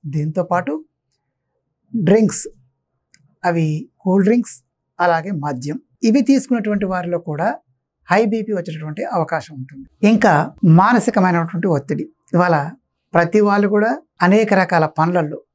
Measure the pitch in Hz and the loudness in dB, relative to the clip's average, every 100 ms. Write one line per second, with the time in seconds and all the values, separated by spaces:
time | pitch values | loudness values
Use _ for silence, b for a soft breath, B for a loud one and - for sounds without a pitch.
0 | 147 151 151 156 180 180 180 311 - _ | -8 -6 -4 -4 -2 -4 -4 -8 -10 _
1 | _ _ _ _ _ _ _ _ _ 233 | _ _ _ _ _ _ _ _ _ -4
2 | 160 214 214 - - _ _ _ _ _ | 2 4 2 -2 -8 _ _ _ _ _
3 | _ _ _ _ 180 170 156 156 - _ | _ _ _ _ -2 0 -2 -4 -8 _
4 | 190 190 190 240 220 - _ _ _ - | 0 2 2 2 -2 -12 _ _ _ -2
5 | 175 165 165 180 147 127 139 151 _ _ | 0 0 -2 -6 -6 -8 -8 -10 _ _
6 | 226 247 269 269 - 240 214 208 202 185 | 2 2 4 2 2 -4 -2 -2 -2 -4
7 | 175 175 170 147 190 311 _ _ _ _ | -4 -6 -4 -4 -4 -4 _ _ _ _
8 | _ 190 226 226 214 202 170 156 156 151 | _ 0 2 -2 -4 -6 -6 -10 -12 -10
9 | - 196 156 160 147 143 131 135 135 _ | -6 -4 -4 -4 -8 -16 -16 -16 -20 _
10 | 202 220 220 151 160 - 180 165 202 247 | 2 4 4 2 0 0 4 6 6 2
11 | 262 220 185 170 165 170 190 147 139 147 | 0 0 0 0 -2 -4 -2 -2 -2 -8
12 | 151 _ _ 170 180 160 143 - _ _ | -8 _ _ 0 2 0 -2 -12 _ _
13 | _ 170 170 214 202 202 202 208 220 277 | _ 0 2 2 2 2 0 0 0 -4
14 | _ _ 180 208 214 196 180 175 156 - | _ _ 4 4 4 2 2 0 0 0
15 | 160 175 151 160 _ | 0 0 -4 -8 _